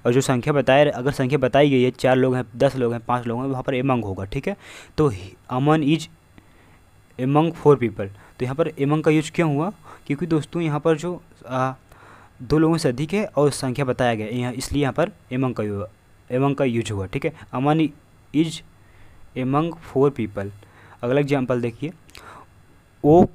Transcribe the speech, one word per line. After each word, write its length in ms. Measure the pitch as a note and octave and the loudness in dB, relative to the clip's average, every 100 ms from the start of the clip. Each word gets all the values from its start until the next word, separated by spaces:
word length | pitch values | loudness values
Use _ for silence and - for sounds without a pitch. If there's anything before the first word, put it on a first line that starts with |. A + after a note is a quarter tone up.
| A#2+ | 2
और 60 | |
जो 80 | B2+ | 2
संख्या 320 | C3 B2 C#3 | 2 0 0
बताया, 380 | C#3+ B2+ C#3 D3 | 0 4 6 4
अगर 200 | - C3 | 2 -4
संख्या 280 | C3+ B2+ C#3+ | -2 0 0
बताई 320 | B2+ C3+ D3 | 2 4 4
गई 120 | C3 | 4
है, 80 | B2+ | 2
चार 260 | - C3 B2+ | 2 2 4
लोग 200 | C3 B2+ | 2 0
हैं, 80 | G#2+ A#2+ | -4 0
दस 200 | C#3 C3 | 0 2
लोग 160 | A#2 | -2
हैं, 120 | A#2+ | -2
पाँच 220 | - B2 A#2 | -2 -2 -2
लोग 140 | A#2 | -4
हैं, 60 | C3+ | -4
वहाँ 160 | B2+ | -4
पर 200 | C3 B2+ | -4 -2
among 220 | C3+ A#2+ | 0 -2
होगा, 200 | G#2 F#2 | -2 -8
ठीक 240 | F#2+ C#3 F#3+ | -6 -6 -6
है। 80 | G3+ - - - - | -8 -14 -20 -12 0
तो 160 | D3+ F#2 F#2+ - - | 0 0 -12 -20 -8
अमन 320 | B2+ C#3+ D#3 | -2 2 2
is 200 | C#3+ D#3 - - _ - _ _ - - _ _ _ - | 2 0 -2 -20 _ -20 _ _ -20 -20 _ _ _ -6
among 260 | C3 D3 E3 | 0 2 0
four 280 | E3 D3 | 2 4
people। 340 | C3+ A#2 G#2+ G2 | 4 2 -4 -10
तो 340 | - - - | -10 -20 -8
यहाँ 120 | B2 | -6
पर 160 | C#3 D#3+ | -2 -4
among 320 | - C#3 D#3 | -2 -2 0
का 80 | D#3 | 2
यूज़ 220 | D#3 D3+ | 2 0
क्यों 220 | - E3 | -2 0
हुआ? 180 | C#3+ F3+ - - - - | 0 -4 -8 -20 -20 -8
क्योंकि 200 | C#3+ E3+ | -6 -2
दोस्तों, 360 | D#3+ - E3+ | -2 -2 -4
यहाँ 180 | E3 D3 | -4 -2
पर 160 | E3 D#3 | 0 0
जो, 260 | E3+ F3 - - - | -2 -10 -14 -20 -8
आ, 260 | C3 C3 C3 _ - - - - - | -4 -4 -4 _ -20 -20 -20 -20 -16
दो 160 | A#2 D3+ | -2 2
लोगों 180 | D#3+ E3 | 4 2
से 120 | C#3+ | 0
अधिक 240 | A#2+ D#3 | -2 -4
है 140 | G3+ G3+ | -4 -2
और 240 | C#3 D3 | 0 0
संख्या 340 | - C3+ B2 | 0 -6 -4
बताया 300 | B2+ B2 A#2+ | -4 0 0
गया 120 | A2+ G#2+ | 0 -4
है, 120 | B2 | -6
यहाँ, 140 | B2 | -6
इसलिए 300 | B2 - C#3+ | -6 -4 -2
यहाँ 120 | C3+ | -2
पर 140 | - F3+ | 0 -2
among 460 | - - B2+ C3 | -4 -8 -2 -2
का 80 | A#2 | -2
यू-, 220 | G#2+ G2+ F#2+ _ _ _ - | -4 -6 -8 _ _ _ -6
among 220 | B2+ C#3 C3+ | 0 0 0
का 60 | |
यूज़ 280 | C3+ A#2 G#2+ | 0 0 -4
हुआ, 140 | G2 F#2+ | -6 -6
ठीक 180 | C#3 | -6
है। 80 | D#3+ - - | -6 -10 -10
अमन 360 | B2+ C#3 D#3+ D3 - _ _ - D3 | -2 0 2 0 -4 _ _ -4 -2
is 260 | D#3+ - - - - - - - - - | -2 -4 -16 -20 -20 -20 -20 -20 -14 -6
among 320 | B2+ C#3+ E3 | -2 0 -2
four 460 | - - C3 C#3 C3+ | -6 -6 0 0 0
people। 340 | G#2 G2+ G2+ - - - - - | -6 -6 -10 -12 -20 -20 -20 -10
अगला 180 | B2 C#3 | -2 0
एग्जांपल 400 | C#3+ C#3+ B2+ B2+ | 0 -2 0 -2
देखिए, 320 | A#2+ A2+ C#3+ - - - - - - - - - _ - | -4 -8 -12 -12 -20 -20 -20 -20 -20 -20 -20 -20 _ -2
"वो 260 | C#3+ E3+ F#3+ | 6 6 6